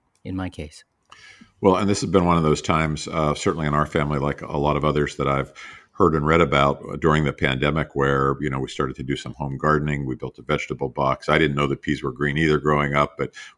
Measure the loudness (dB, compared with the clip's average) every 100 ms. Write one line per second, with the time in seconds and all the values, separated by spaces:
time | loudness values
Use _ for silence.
0 | _ _ -10 -8 -8 -10 -14 -16 _ _
1 | _ -20 -20 -20 -20 0 4 4 2 0
2 | 2 2 4 4 4 2 2 0 0 -2
3 | -6 -2 0 0 -2 -2 0 0 0 0
4 | 0 0 -2 -4 -6 -2 0 0 0 0
5 | -2 -2 -2 -2 -4 -10 -20 -20 _ 2
6 | 2 4 4 4 4 4 2 0 -6 -2
7 | 2 2 2 0 -2 0 0 0 -4 -2
8 | 0 2 0 -2 -4 -4 -6 -4 -6 -6
9 | -6 -6 -8 -10 -8 -2 2 2 0 -4
10 | -6 -8 -10 -12 -4 -4 -4 -8 -8 -2
11 | -2 -2 0 2 2 0 -2 -2 -4 -4
12 | -4 -4 -4 0 0 2 0 0 0 0
13 | -2 -2 -8 -10 -20